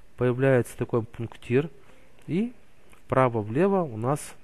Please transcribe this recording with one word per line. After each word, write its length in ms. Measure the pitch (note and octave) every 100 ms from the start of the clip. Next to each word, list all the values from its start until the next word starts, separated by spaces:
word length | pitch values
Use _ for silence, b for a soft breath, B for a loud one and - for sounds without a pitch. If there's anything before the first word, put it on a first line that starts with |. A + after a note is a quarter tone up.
| - -
появляется 600 | B2 B2 C3+ C3 A2+ -
такой 260 | A#2 A#2+
пунктир, 680 | A2 - A#2 - - A#2+ D#3+ - b b b b -
и 260 | D#3+ A#3 - - - - - -
вправо-влево 760 | B2+ C3 A#2 G#2 A#2+ G3 G3
у 160 | E3 A2
нас 380 | A#2 D3 - -